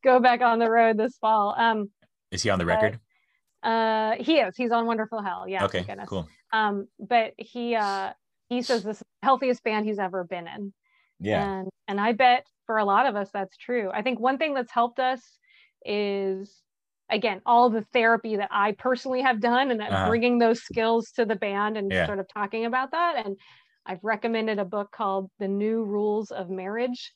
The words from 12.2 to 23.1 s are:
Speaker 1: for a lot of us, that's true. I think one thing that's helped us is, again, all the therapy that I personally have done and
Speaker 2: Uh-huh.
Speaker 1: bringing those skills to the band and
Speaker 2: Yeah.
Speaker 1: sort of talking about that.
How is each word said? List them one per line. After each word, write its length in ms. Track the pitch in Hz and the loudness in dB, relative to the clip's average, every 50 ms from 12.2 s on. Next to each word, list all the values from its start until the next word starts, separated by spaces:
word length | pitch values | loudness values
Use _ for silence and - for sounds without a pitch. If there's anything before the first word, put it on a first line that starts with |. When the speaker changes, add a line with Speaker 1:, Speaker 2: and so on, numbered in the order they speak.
| 269 247 247 254 - _ _ _ _ | 4 4 4 4 0 _ _ _ _
Speaker 1:
for 120 | - 220 220 | -4 -2 0
a 60 | 208 | 2
lot 220 | 202 196 208 254 | 4 4 4 4
of 80 | 269 208 | 2 0
us, 140 | 208 196 196 | -2 -6 -6
that's 240 | _ 202 196 190 _ | _ -8 -8 -8 _
true. 340 | _ - - 247 247 214 190 | _ -8 -4 -4 -4 -4 -4
I 100 | - 214 | -4 -4
think 160 | 214 262 254 220 | -4 -4 -4 0
one 160 | 220 254 269 277 | 0 -2 0 0
thing 160 | 320 311 285 | -2 -2 -2
that's 180 | 269 247 240 | -4 -6 -2
helped 260 | - 247 233 240 240 - | 0 0 0 0 0 -2
us 200 | 254 254 262 247 _ _ _ _ _ _ _ _ _ _ _ _ - | -2 -2 -2 -4 _ _ _ _ _ _ _ _ _ _ _ _ -8
is, 640 | - 208 208 208 202 202 196 196 196 190 190 196 208 _ _ _ _ _ _ _ _ _ _ _ _ | -6 -4 -2 -2 -2 -2 -2 -2 -2 -4 -6 -8 -14 _ _ _ _ _ _ _ _ _ _ _ _
again, 300 | - 220 190 226 196 185 _ | 0 2 2 0 0 -2 _
all 220 | - 240 240 247 247 | 4 6 6 6 6
the 120 | 220 226 208 _ | 4 0 -4 _
therapy 440 | _ 254 226 226 226 226 - 226 220 | _ 2 4 4 4 4 0 -4 -4
that 120 | 202 202 - | -4 -4 -2
I 220 | - 208 202 214 | 0 2 2 2
personally 480 | 202 - - 254 254 247 - 269 254 254 | 0 -2 -2 -2 -2 -2 -2 -4 -4 0
have 180 | 262 262 254 214 | 2 2 2 2
done 300 | 196 240 240 247 269 277 | 2 2 2 4 2 2
and 100 | 240 220 | 0 -2
Speaker 2:
Uh-huh. 260 | 208 - 196 190 190 214 | -2 -2 -2 0 2 2
Speaker 1:
bringing 300 | 226 233 226 247 240 240 | 2 2 2 2 4 4
those 240 | 233 226 233 233 | 4 4 2 0
skills 480 | - - - 233 220 226 233 233 220 - | -4 -8 -4 -2 0 2 2 0 0 -4
to 120 | _ - 233 | _ -2 0
the 120 | 208 226 | 0 0
band 400 | 190 220 202 196 202 208 214 220 | -2 -2 -4 -2 -2 -2 -2 -2
and 140 | 214 196 196 | -4 -4 -2
Speaker 2:
Yeah. 140 | 190 185 175 | 0 0 0
Speaker 1:
sort 120 | 165 208 196 | 0 0 -6
of 80 | 190 _ | -6 _
talking 360 | - 208 208 196 - 220 226 | -6 -6 -6 -4 -4 -4 -4
about 280 | 233 233 254 262 269 | -2 -2 -2 -4 -2
that. 320 | 320 330 349 339 | -2 0 0 0